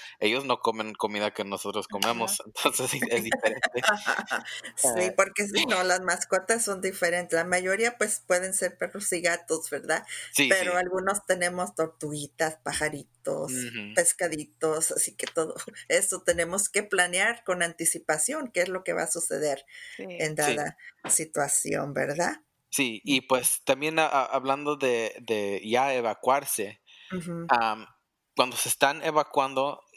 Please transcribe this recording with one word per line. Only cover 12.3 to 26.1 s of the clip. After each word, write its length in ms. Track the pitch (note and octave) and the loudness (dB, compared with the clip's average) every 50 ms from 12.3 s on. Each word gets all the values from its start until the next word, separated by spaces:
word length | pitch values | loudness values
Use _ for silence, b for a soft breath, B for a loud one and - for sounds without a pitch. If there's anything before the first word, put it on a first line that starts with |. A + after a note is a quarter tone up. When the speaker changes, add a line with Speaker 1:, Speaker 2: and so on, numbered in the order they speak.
| _ - E3 D#3+ D#3+ - - | _ -2 -2 -2 -2 -4 -6
Speaker 3:
pajaritos, 1040 | - D#3 - D3+ D3+ D#3 C#3+ - - _ _ - D3+ D3+ D3+ D3+ D3+ C3 B2+ B2 | -6 -2 -2 -2 -2 -2 -6 -10 -14 _ _ -6 -4 -4 -2 -4 -4 -4 -6 -6
Speaker 1:
Ujú. 180 | A#2+ A#2 A2+ G#2 G#2 G#2+ | -6 -6 -8 -10 0 0
Speaker 3:
pescaditos, 1000 | F3+ E3+ E3+ - - F3+ E3+ D#3+ D3+ D3 - _ _ - D#3+ D#3 D#3+ D#3+ - | 2 4 4 2 0 -2 -2 -2 -6 -8 -10 _ _ 0 0 2 2 0 0
así 240 | - - - - - | 0 0 -2 -2 -4
que 120 | - - | -6 -8
todo 280 | - - E3 D#3+ - - | -4 -2 -2 -2 -2 -4
<laughs> 320 | - - - - - - - | -8 -12 -12 -14 -12 -2 0
eso 320 | D#3+ F3+ F#3+ - F#3+ F3+ - | 2 2 4 2 0 0 0
tenemos 460 | F#3 E3+ E3+ E3 E3+ F3+ G3+ - - | 0 2 2 0 0 0 0 -2 0
que 140 | - G3+ G#3 | 0 -2 0
planear 600 | - G3 F#3 F3+ F3 F3 F#3 G3+ A3+ A#3 - - | 2 2 2 2 4 2 2 2 2 2 0 -2
con 200 | - F3+ F3+ F3 | -2 0 0 0
anticipación 880 | E3+ E3+ - E3+ E3 - E3+ - - D#3 D#3 - - C#4+ D#4 C#4+ A#3+ - | -2 -2 -2 -2 -2 -2 0 0 0 0 2 0 0 -2 -4 -6 -2 0
qué 80 | F3 | 0
es 80 | F3+ F#3+ | 0 0
lo 140 | F#3 F#3 - | -2 -4 -4
que 100 | F3 E3+ | -2 -2
va 100 | E3+ E3 | 0 -2
a 40 | E3+ | -2
suceder 540 | - E3+ E3+ - D#3 D3+ D3+ D3 C3+ - B B B B B B B | -2 -2 -2 -2 0 0 0 0 0 -2 B B B B B B B
Speaker 2:
Sí. 80 | B - F#3 F3 | B -12 -10 -4
Speaker 3:
en 180 | E3+ D#3+ D#3 D#3 D#3 | -4 -2 -2 0 0
Speaker 1:
Sí. 180 | D3+ D3 D3 | 0 2 2
Speaker 3:
dada 200 | D3 D3 - - B B B B _ - | 0 -2 -4 -8 B B B B _ -2
situación, 880 | - - - D#3 D#3+ - - C#3+ C#3+ - - - - D#3 D3+ D3 C#3+ C#3 | 0 0 0 0 -2 -2 0 0 2 2 0 0 0 -2 -2 -2 -2 -2
¿verdad? 480 | C#3+ C#3 C#3 C#3+ D#3+ E3+ - - - - _ _ _ _ _ | -2 -2 0 0 0 0 0 -2 -4 -10 _ _ _ _ _
Speaker 1:
Sí, 300 | - - C#3 A#2+ A2 G2+ - | -2 0 0 0 -2 -4 0
y 180 | - C#3 C3 | 2 2 2
Speaker 3:
Ujú. 0 | |
Speaker 1:
pues, 420 | - - C3 B2 B2 - - - - | 4 2 2 2 2 0 -2 0 2
también 320 | - C3+ C3+ D3 D#3 D#3+ D#3+ | 0 2 2 0 0 2 2
a, 60 | D#3 | 2
a, 180 | D3 D3 C#3 B2+ | 4 4 2 2
hablando 500 | - B2+ C3+ B2+ C3+ C3+ C#3+ D3 D3 D3 | 2 0 0 2 0 0 0 0 -2 -2
de, 400 | C#3+ C#3 B2+ A#2+ A#2 A2+ G#2+ - A2 | 0 2 2 2 2 0 -2 -4 -8
de 400 | A#2+ A2+ A2 G#2+ G2+ G2+ G2+ F#2+ G2+ | -4 -2 -2 0 0 -2 -2 -4 -2
ya 280 | A2 A2+ B2 C3+ C#3 C3 | 0 2 2 2 2 2
evacuarse, 840 | B2+ A#2 A2+ | 0 0 -2